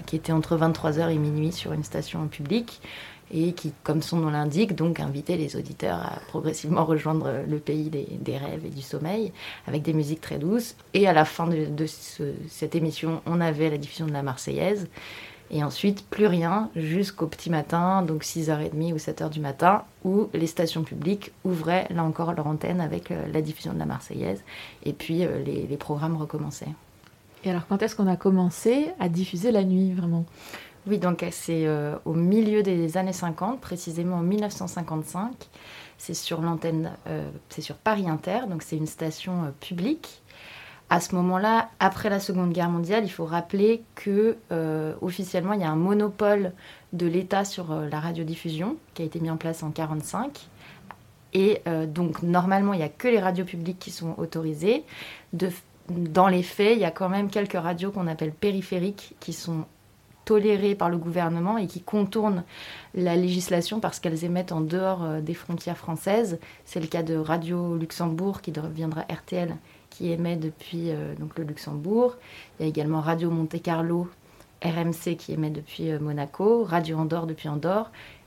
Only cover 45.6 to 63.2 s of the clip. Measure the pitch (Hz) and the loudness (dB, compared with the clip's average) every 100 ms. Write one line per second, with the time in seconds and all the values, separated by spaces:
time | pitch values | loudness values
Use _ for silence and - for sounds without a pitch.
45.6 | 160 156 180 208 208 202 208 208 185 - | 2 2 4 4 2 2 4 4 2 -4
46.6 | - - - 175 175 175 185 196 196 - | -20 -20 -8 0 2 2 2 0 0 -4
47.6 | 165 156 151 151 165 165 160 165 170 156 | -4 -4 -2 -4 -4 -4 -4 -4 -4 -2
48.6 | 196 320 - - 156 165 165 160 165 165 | -2 -4 -10 -6 -6 -2 -2 -2 -2 -4
49.6 | 156 156 156 156 - 185 269 285 - - | -4 -4 -2 -4 -4 -4 -4 -8 -20 -20
50.6 | - - - - - - - 190 196 208 | -20 -20 -20 -20 -20 -20 -2 4 4 4
51.6 | 175 160 160 156 175 151 170 175 180 196 | 0 0 0 0 0 0 2 4 6 4
52.6 | 202 190 151 - 247 226 185 180 185 170 | 4 2 -2 0 4 4 4 0 -2 -4
53.6 | 170 180 - - 165 - 165 165 160 151 | -6 -6 -10 -8 -6 -4 -4 -4 -4 0
54.6 | 185 277 - - - - - 165 180 180 | 2 2 0 -14 -14 -16 -8 -2 -2 -4
55.6 | - - - 175 170 156 190 180 180 - | -16 -16 -6 -2 2 6 6 6 0 2
56.6 | 208 233 175 - 185 196 202 208 202 185 | 4 6 4 0 0 0 0 0 0 -2
57.6 | 165 170 190 202 170 156 156 156 208 196 | -2 -2 -4 -2 -2 -2 -4 0 0 0
58.6 | 185 185 185 202 - - - 160 - 160 | -2 -2 -2 -4 -12 -14 -12 -8 -4 -4
59.6 | 156 - - _ _ - - 214 208 202 | -6 -12 -20 _ _ -8 4 6 6 4
60.6 | 202 202 175 175 165 175 170 170 180 226 | 2 2 2 0 0 0 2 2 0 0
61.6 | 175 180 - 208 196 226 208 185 - - | -2 -6 -2 0 2 2 2 0 -4 -14
62.6 | - - - 185 180 170 | -16 -16 -8 -2 2 4